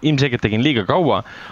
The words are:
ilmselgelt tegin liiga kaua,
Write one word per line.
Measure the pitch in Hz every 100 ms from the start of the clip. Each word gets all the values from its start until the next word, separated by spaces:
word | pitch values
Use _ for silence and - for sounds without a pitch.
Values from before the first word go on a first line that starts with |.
ilmselgelt | 156 143 139 120
tegin | 110 107
liiga | 127 120 92
kaua, | 165 147 98 - - -